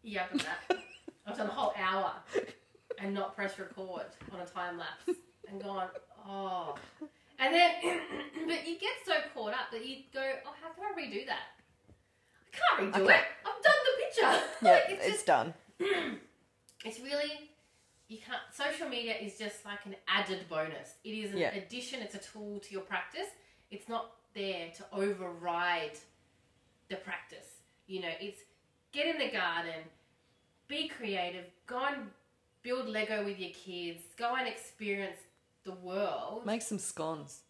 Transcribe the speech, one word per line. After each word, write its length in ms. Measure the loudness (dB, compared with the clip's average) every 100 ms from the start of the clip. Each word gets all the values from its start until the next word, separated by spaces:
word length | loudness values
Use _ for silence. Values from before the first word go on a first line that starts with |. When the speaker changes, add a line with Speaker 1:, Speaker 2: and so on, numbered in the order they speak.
Speaker 1:
Yeah, 220 | -6 -4
I've 140 | -2 0
done 80 | 0 -4 -2
that. 100 | -4 -4 -18
Speaker 2:
<laughs> 240 | -18 -14 -10
Speaker 1:
I've 100 | -4
done 100 | -2
a 40 |
whole 220 | 0 0 2
hour 360 | 2 2 0 -4 -2 -2 -2 -12 _ _ _ -6
and 140 | -2
not 220 | -2 -2
press 240 | -2 -4 -4
record 480 | -10 -8 -8 -6 -8 -12 -12
on 80 | -10
a 60 | -8
time 320 | -6 -6 -4
lapse 400 | -8 -6 -2 -2 -4 _ -12
and 100 | -8
gone, 280 | -4 -4 -4 -6 -16 -18
"Oh." 520 | -8 -4 -2 -2 -4 -8 -12 -12 -14 _ _ 0
And 120 | 4
then, 200 | 8 8 6
<clears throat> 640 | 0 0 -4 -6 -6 -4 -2
but 200 | -2 -2
you 100 | -2
get 140 | -2 -2
so 100 | 2 2 2
caught 180 | -4 -4
up 200 | -2 -4
that 120 | -6
you 200 | -8 -10 -8
go, 80 | -4 -2 -2 -6
"Oh, 80 | -12
how 60 | -12
can 140 | -6
I 120 | -6 -4
redo 260 | -4 -6 -4
that? 140 | -4 -6 -16 _ _ -20 -20 _ _ _ _ -14
I 20 | 4 4 6
can't 140 | 4
redo 60 | 6
Speaker 2:
Okay. 120 | 10 10
Speaker 1:
it. 80 | 8 -4
I've 180 | -6 4
done 120 | 8 8
the 200 | 6 2
picture." 440 | 0 4 6 6 2
<laughs> 100 | 6
Speaker 2:
Yeah, 100 | 10
Speaker 1:
Like, 100 | 12 10
it's 140 | 2 2
Speaker 2:
it's 60 |
Speaker 1:
just 120 | 4 6
Speaker 2:
done. 280 | 6 6 -4 -20 -2
Speaker 1:
<clears throat> 400 | 2 2 2 -6 -12 _ _ _ -20 _
It's 160 | -10 -8
really, 500 | -2 0 0 -4 -12 _ _ _ _ _ _
you 120 | -16
can't, 200 | -8 -8 -8
social 360 | -2 -2 0 -2
media 240 | -2 -2 -4
is 160 | -6 -6
just 280 | -8 -8
like 200 | -10 -10
an 120 | -10 -10 0
added 420 | 2 2 -2 -2
bonus. 460 | -2 -2 -4 -12 -14
It 80 | -8
is 220 | -4 -2
an 60 | 2
Speaker 2:
Yeah. 120 | 2
Speaker 1:
addition, 500 | 0 -6 -10 -6 -6
it's 140 | -8
a 40 | -10
tool 420 | -12 -12 -8 -8
to 100 | -6
your 100 | -8
practice. 440 | -4 -4 -4 -6 -8 -10 -20 _ _
It's 160 | -14 -6
not 240 | -6 -6 -14 _
there 380 | -6 -4 -4 -6 -12
to 80 | -8
override 1040 | 0 0 0 -4 -4 0 2 2 2 0 -8 -18 _ _ _ _ _ _ _ _
the 60 |
practice. 540 | -8 -6 -10 -10 -18 -18 -20 _ _ -8
You 140 | -6
know, 100 | -4 -4
it's 200 | -8 -10 -20 _ _ _ _
get 140 | 0 2
in 100 | 2
the 100 | 0
garden, 540 | 2 0 0 -2 -8 -12 -20 _ _ _ _ _ _ -6
be 180 | -4 -4
creative, 600 | -4 -2 0 -2 -4 -12 _ -6
go 180 | 0
and 260 | 0 -2 -10 -16 _ _ _ _
build 240 | -2 -2 0
Lego 360 | -2 0 0
with 160 | -2 -4
your 100 | -8
kids, 540 | -10 -10 -6 -6 -8 -14 -4
go 200 | 0 0
and 100 | -2
experience 720 | -6 -12 -6 -2 -2 -4 -8 -18 _ _ _
the 80 | -12
world. 760 | -10 -4 0 0 0 -4 -4 -2
Speaker 2:
Make 160 | -2
some 160 | -2 -4
scones. 600 | -4 -2 -4 -4 -8 -18